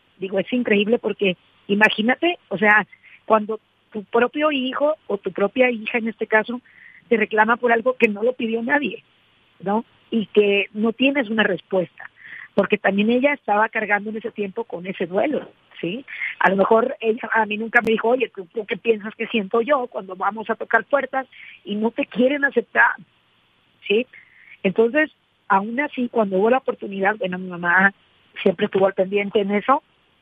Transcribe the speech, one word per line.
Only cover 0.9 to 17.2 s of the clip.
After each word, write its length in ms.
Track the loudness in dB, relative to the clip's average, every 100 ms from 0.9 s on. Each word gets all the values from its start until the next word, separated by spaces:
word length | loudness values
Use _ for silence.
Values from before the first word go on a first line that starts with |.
| 0
porque 380 | 0 -2 -2 -2 _ _ -4
imagínate, 720 | 2 2 2 0 0 0 -2 _
o 100 | 0
sea, 280 | 4 4 2 -8 -20 -20
cuando 340 | 0 0 0 -8 _ _ _
tu 140 | -12
propio 480 | -2 0 0 0 0
hijo 420 | 0 -4 0 -2 -2 -4
o 120 | -6
tu 140 | -4
propia 380 | -2 -2 2 2
hija, 280 | 2 -4 -4
en 100 | -4
este 180 | -6 0
caso, 340 | 0 0 -6 -12 -20 -20 -20 _
te 80 | 0
reclama 400 | 2 2 2 2
por 160 | 2
algo 240 | 2 0 2
que 120 | 0
no 140 | 2
lo 100 | -2
pidió 280 | -2 -4 -4
nadie, 400 | 0 -2 -2 -8 _ _ _ _ _ _
¿no? 240 | -4 -2 -4 _ _
Y 160 | -4 2
que 420 | 2 4 2 -2
no 200 | -2 -2
tienes 360 | 2 2 2 0
una 120 | 0
respuesta, 680 | 0 -2 -2 -4 -4 -8 -20 -20 -20 -20 -2
porque 240 | 0 2 0
también 320 | 2 2 2
ella 220 | 2 2
estaba 360 | 0 0 0 2
cargando 420 | 0 -2 -2 -2
en 60 | -8
ese 140 | -8
tiempo 340 | -6 -6 -6
con 220 | -8 -8 -10
ese 200 | -6 -4
duelo, 420 | 0 0 -2 -6 _ _ -10
¿sí? 240 | -8 -8 -10 -10 -10 -6
A 120 | -2
lo 60 | 0
mejor 400 | 2 2 0 -4
ella 280 | -4 -4